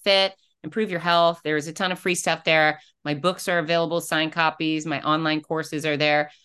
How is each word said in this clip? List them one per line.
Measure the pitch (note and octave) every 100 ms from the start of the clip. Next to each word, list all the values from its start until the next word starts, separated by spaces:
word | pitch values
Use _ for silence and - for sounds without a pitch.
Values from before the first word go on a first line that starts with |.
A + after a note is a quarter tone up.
fit, | G3+ G3 F#3+ - _ _
improve | E3 F#3+ G#3+
your | F3
health, | E3+ E3+ E3+ E3+
there's | D3+ D3+ D3+
a |
ton | D#3+ F#3
of | F3+
free | F#3 F3
stuff | - D#3+
there. | - D#3+ D#3 D#3 _ _
My | D3
books | D3 F3 F3+ -
are | F3
available, | D#3 E3+ E3 E3+
signed | D#3+ D#3 D#3+
copies, | E3 D#3+ - D#3+ D#3 D#3+
my | C#3+
online | - D#3 D#3+ D#3
courses | D3+ D#3+ D3+ D3+ D#3
are | D3
there. | D3+ D3 D3+ -